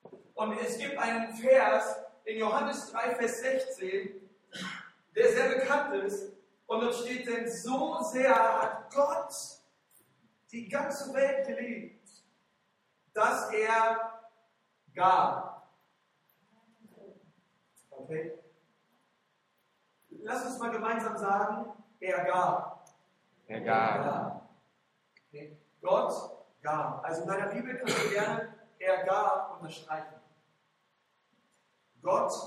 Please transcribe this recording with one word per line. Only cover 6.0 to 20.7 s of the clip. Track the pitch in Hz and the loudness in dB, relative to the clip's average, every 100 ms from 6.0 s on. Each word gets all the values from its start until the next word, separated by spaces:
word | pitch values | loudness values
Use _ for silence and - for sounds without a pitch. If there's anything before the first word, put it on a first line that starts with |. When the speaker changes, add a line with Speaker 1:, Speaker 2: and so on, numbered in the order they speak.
| 196 - - - _ _ - | -2 -4 -8 -14 _ _ -4
Speaker 1:
Und | 220 | 0
dort | 240 | 0
steht: | 240 240 254 240 | 0 -4 -4 -4
Denn | 233 190 | -4 -4
so | 180 233 262 - - | -6 -4 -2 -2 -2
sehr | - 254 262 | -2 4 6
hat | 254 226 - - - - | 8 6 4 0 -4 -2
Gott | 277 285 - - - - - _ _ _ _ _ _ _ _ _ | 2 2 0 -4 -10 -12 -16 _ _ _ _ _ _ _ _ _
die | 233 190 | -14 -6
ganze | 285 285 - 269 | -4 -2 -6 -4
Welt | 269 277 269 269 | 2 2 2 -2
geliebt, | 226 240 - - - - - _ _ _ _ _ _ _ _ _ | -4 -6 -8 -12 -18 -20 -20 _ _ _ _ _ _ _ _ _
dass | 214 226 - - | 0 2 2 -2
er | 214 220 226 226 226 226 - - _ _ _ _ _ _ | -2 2 4 2 2 -4 -10 -20 _ _ _ _ _ _
gab. | 180 185 - - - - - - _ _ _ _ _ _ _ _ _ _ _ 226 - - - _ _ _ _ _ _ _ | 2 6 6 4 0 -6 -12 -20 _ _ _ _ _ _ _ _ _ _ _ -20 -20 -20 -20 _ _ _ _ _ _ _
Okay? | - 151 156 160 160 - _ _ _ _ _ _ _ _ _ _ _ _ _ _ _ _ - | -18 -8 -6 -6 -10 -18 _ _ _ _ _ _ _ _ _ _ _ _ _ _ _ _ -14
Lass | 214 247 254 | -6 -6 -6
uns | - | -6
mal | 233 | -4